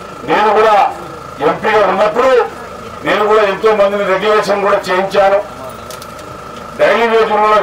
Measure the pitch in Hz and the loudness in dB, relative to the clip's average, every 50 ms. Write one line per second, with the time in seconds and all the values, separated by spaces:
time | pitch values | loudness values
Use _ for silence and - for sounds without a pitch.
0 | - - - - - 143 160 196 214 214 202 214 220 220 214 196 175 - - - | -16 -16 -16 -10 -6 -2 -2 0 2 2 2 4 4 4 4 4 2 2 -2 -6
1 | - - - - - - - - - - - - 202 220 220 214 202 185 180 196 | -14 -14 -14 -16 -16 -14 -8 -4 -2 -2 -2 -2 -2 0 2 2 2 2 2 2
2 | 208 214 214 233 262 262 262 240 427 - - - - - - - - - - - | 0 0 2 2 2 4 4 4 2 0 -4 -12 -16 -16 -14 -14 -14 -14 -12 -8
3 | - - 196 202 214 208 214 220 214 196 196 - 220 220 214 202 202 196 202 202 | -4 -2 -2 0 2 2 4 4 4 2 0 2 2 2 4 4 2 2 2 0
4 | 202 180 185 180 196 214 214 214 - 190 202 202 196 202 202 196 - 185 185 180 | 0 0 0 0 2 2 2 2 2 0 0 0 0 0 0 0 0 -2 -2 -2
5 | 196 196 190 196 196 196 196 202 - - - - - - - - - - - - | -2 0 2 2 4 4 2 2 -2 -4 -10 -14 -14 -14 -14 -14 -14 -14 -14 -16
6 | - - - - - - - - - - - - - - - - 147 - 196 220 | -16 -16 -16 -16 -16 -16 -16 -16 -16 -16 -16 -16 -16 -10 -4 0 2 2 2 2
7 | 233 226 226 226 220 214 214 208 214 208 214 208 | 2 2 2 2 2 2 2 2 2 2 2 2